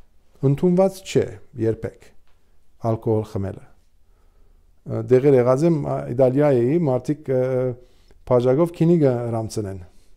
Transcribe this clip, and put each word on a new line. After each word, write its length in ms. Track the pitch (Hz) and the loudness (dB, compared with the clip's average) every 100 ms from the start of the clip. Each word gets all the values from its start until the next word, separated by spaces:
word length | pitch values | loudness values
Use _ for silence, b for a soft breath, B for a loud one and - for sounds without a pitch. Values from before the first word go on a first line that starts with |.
| - _ _ _ | -20 _ _ _
Ընդունված 600 | 135 143 180 175 190 190 | 0 2 2 2 2 -2
չէ 240 | - 131 98 98 - 127 | -4 -2 -2 -6 -18 -4
երբեք 520 | 110 107 - - - - - - _ - - - | -4 -2 -8 -14 -20 -20 -20 -20 _ -20 -20 -10
ալկոհոլ 480 | 113 113 120 110 107 | -6 -4 -2 -4 -4
խմելը։ 380 | 101 95 - - - _ _ _ _ _ _ - _ _ _ - | -8 -8 -10 -18 -20 _ _ _ _ _ _ -20 _ _ _ -10
Ը, 160 | 113 | -8
դեղեր 340 | 113 127 143 135 | 2 4 6 4
եղած 280 | 120 131 | 4 2
եմ, 140 | 170 156 | 2 0
ա, 180 | 143 135 143 | -2 -6 -6
Իտալիայի, 680 | 123 131 131 147 127 120 165 | 0 2 2 2 2 0 0
մարդիկ, 520 | 156 127 - 147 143 | 0 -2 -4 -8 -4
ը, 100 | 131 127 127 127 123 b b b b - | -2 -2 -2 -4 -6 b b b b 0
բաժակով 480 | 127 123 131 170 | 2 2 2 0
քինի 240 | 170 165 175 | 0 2 4
կհրամցնեն։ 800 | 139 120 120 113 110 - 101 95 87 - - | 2 0 -4 -6 -6 -8 -8 -10 -16 -20 -20